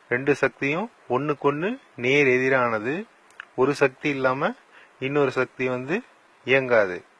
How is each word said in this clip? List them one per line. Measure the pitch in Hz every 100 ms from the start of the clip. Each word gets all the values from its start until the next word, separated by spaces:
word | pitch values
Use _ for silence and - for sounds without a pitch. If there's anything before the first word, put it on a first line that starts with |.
| _
ரெண்டு | 123 139 135
சக்தியும் | 131 - 139 160 233 - - 123
ஒண்ணுக்கொண்ணு | 151 143 143 147 185 262 - - 123
நேர் | 143 135 127
எதிரானது. | 131 135 120 110 110 165 220 _ _ - - -
ஒரு | 131 139
சக்தி | 139 - 151
இல்லாம | 135 131 131 175 254 _ - - _ 131
இன்னொரு | 147 135 131
சக்தி | 123 - 127 123
வந்து | 131 202 - _ _ _ 120
இயங்காது. | 135 131 117 98 87 - _